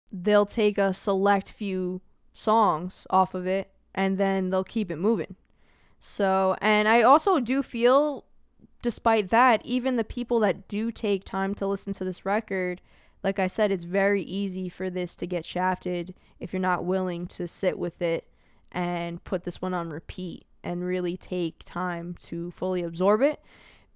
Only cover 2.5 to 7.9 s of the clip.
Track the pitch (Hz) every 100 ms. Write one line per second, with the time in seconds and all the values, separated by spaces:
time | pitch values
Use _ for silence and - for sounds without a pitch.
2.5 | 220 202 156 185 - - 190 185 185 180
3.5 | 190 - _ _ - 190 190 196 190 185
4.5 | 185 190 226 185 156 196 220 - - _
5.5 | _ _ _ _ _ - - 190 190 190
6.5 | - 214 214 214 233 233 302 - 339 226
7.5 | 262 - 233 240